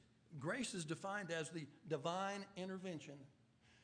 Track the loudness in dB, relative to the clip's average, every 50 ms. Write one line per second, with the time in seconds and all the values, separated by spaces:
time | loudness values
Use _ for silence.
0 | -20 -20 -20 -20 -18 -12 -8 -2 0 2 2 2 2 0 0 0 0 0 0 0
1 | 0 0 0 0 2 2 2 2 2 0 -2 -4 -4 -6 -8 -10 -2 0 2 2
2 | 4 4 4 4 4 2 2 0 -2 -4 -4 -4 -2 -2 -2 -2 -2 -2 -2 -2
3 | -4 -6 -10 -10 -12 -14 -18 -20 -20 -20 -20 -20 -20 -20 -20 -20